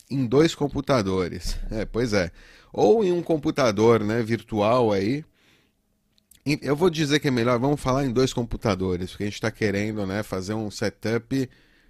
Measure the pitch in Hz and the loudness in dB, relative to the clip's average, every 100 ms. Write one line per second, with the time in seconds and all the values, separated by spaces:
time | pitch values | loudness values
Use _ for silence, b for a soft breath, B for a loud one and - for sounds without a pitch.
0 | - 139 120 131 165 - 143 127 139 127 | -6 -2 2 4 4 2 -4 -4 0 0
1 | 95 92 85 90 - - - 110 92 110 | 2 -2 -2 -6 -6 -6 -6 -6 -4 -2
2 | 123 104 85 B B B B - 196 226 | 0 0 -2 B B B B 2 4 4
3 | 190 175 165 160 151 151 127 101 117 113 | 4 0 0 -2 0 2 2 4 6 6
4 | 104 117 110 113 - 110 104 127 113 98 | 2 -2 0 -4 -2 0 2 4 2 2
5 | 101 143 156 b b b b _ _ _ | 0 -2 -6 b b b b _ _ _
6 | _ _ _ - 135 147 127 147 185 156 | _ _ _ -10 -4 -4 -2 2 2 2
7 | 143 147 147 123 120 120 135 147 131 131 | 0 0 2 0 2 2 0 0 0 0
8 | 139 117 131 - 117 110 117 92 92 90 | 0 0 0 -2 -6 -2 -2 0 0 -2
9 | 92 - 104 - 113 - 107 98 107 107 | -6 -6 -8 -4 -6 -2 -2 -2 -4 -4
10 | 95 101 104 95 92 110 107 - 101 - | -4 -4 -4 -6 -6 -6 -6 -4 -6 -4
11 | 107 113 113 135 127 b b b b | -4 -4 -2 -4 -4 b b b b